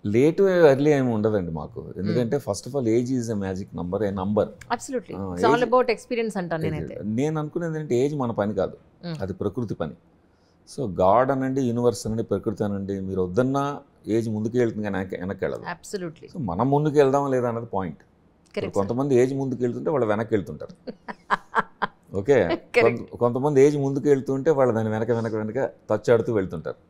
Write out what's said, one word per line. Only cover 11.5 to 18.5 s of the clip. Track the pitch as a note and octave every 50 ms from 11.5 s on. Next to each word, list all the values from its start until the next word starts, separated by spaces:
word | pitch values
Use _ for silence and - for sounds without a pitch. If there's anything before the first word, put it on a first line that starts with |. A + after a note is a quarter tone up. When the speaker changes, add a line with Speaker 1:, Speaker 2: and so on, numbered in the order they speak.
| C3 C#3
Speaker 1:
యూనివర్స్ | C3+ A#2+ A#2 A#2+ A#2+ B2 G#2+ G2+ -
అనండి, | A2 A2 A2+ A2
ప్రకృతి | - G#2+ G2 - A2+ G2+ - A2
అనండి, | G2+ G2+ G2 G2 F#2+ G2+ G2
మీరు | F#2+ F#2+ F#2+ F#2
వద్దన్నా | F#2 F2+ F2+ A2+ B2+ C3 C3+ C#3 C#3 C#3+ C#3+ - - _ _ _ _
ఏజ్ | - G#2 A#2 A2 A#2
ముందుకు | G#2+ G#2+ G#2+ G#2 A2+
వెళ్తుంది | B2 B2 A2+ F#2 G#2+ G#2+
కానీ | G#2 G2
వెనక్కి, | F#2+ G2 F#2+ -
వెనక్కి | - F2 F#2+ G2 G2 -
వెళ్ళదు. | D2 C2 - -
Speaker 2:
Absolutely. | E3+ F3 - - - - G3 F3+ E3 D#3 - - - -
Speaker 1:
So | F3+
మనం | C3 F2+ E2+ F#2 A#2+ C#3
ముందుకు | C#3 C#3+ D3+ D#3 C#3
వెళ్దాం | D3 C#3 C3 C3 C#3 C#3 C3+
లేదా | C3 B2+ A#2+ A#2+
అన్నది | A2+ A#2 A#2+
పాయింట్. | A#2 - G2 F#2+ E2 D2+
ఇప్పుడు | _ - _ _ _ _ _ _ _ _ _